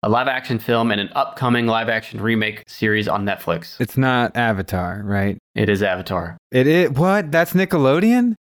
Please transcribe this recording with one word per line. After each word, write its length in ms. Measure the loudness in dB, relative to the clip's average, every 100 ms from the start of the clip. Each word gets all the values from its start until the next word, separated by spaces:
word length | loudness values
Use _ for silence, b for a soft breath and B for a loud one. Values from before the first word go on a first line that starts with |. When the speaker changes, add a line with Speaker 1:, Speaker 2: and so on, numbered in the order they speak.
Speaker 1:
a 80 | 2
live-action 480 | 0 0 -4 -2 -4
film, 320 | 0 0 2
and 100 | 0
an 80 | -2
upcoming 520 | -2 -4 -2 0 2 2
live-action 540 | 0 0 -4 -4 -6
remake 420 | -2 0 0 -6 -16
series 400 | -4 0 0 0
on 160 | -2
Netflix. 560 | -2 -4 -4 -4 -6 -8
Speaker 2:
It's 160 | -4 0
not 400 | 0 2 0 0
Avatar, 640 | 0 -2 -2 -4 -4 -6
right? 360 | -4 -2 0 -4 _
Speaker 1:
It 160 | -2 0
is 120 | 2
Avatar. 540 | 0 -2 -2 -4 -4 -12 _
Speaker 2:
It 140 | 2 4
is? 240 | 4 2
What? 420 | 2 2 2 0
That's 220 | 0 2
Nickelodeon? 800 | 2 2 2 4 4 4 4 2 -2